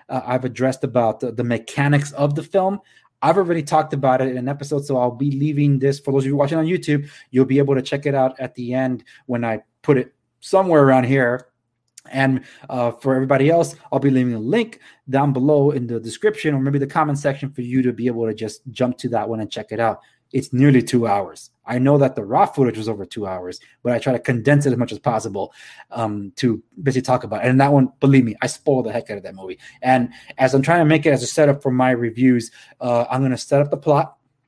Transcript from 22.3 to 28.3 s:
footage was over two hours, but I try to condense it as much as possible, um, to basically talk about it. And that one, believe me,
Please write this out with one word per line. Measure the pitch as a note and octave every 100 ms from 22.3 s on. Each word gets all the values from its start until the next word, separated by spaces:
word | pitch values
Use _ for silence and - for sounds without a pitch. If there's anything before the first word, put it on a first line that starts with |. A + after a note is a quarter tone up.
| C#3+ G3+
footage | - B2+ G#2+
was | A2
over | G#2 F#2+
two | A#2 G2
hours, | F#2 F2+ F2+ _ _
but | B2
I | A#2
try | C#3
to | A#2
condense | - A#2+ A2 C#3+ C#3+
it |
as | A#2+
much | A#2
as | G#2
possible, | C3 A2 A2 G2 F#2+ _ - - -
um, | A#2 A2 G#2 G2+ -
to | B2 A2 _ -
basically | C#3+ B2+ C3
talk | B2+ A2
about | G#2 B2
it. |
And | C3
that | C#3
one, | C#3+ B2+ -
believe | C3+ C3+
me, | A#2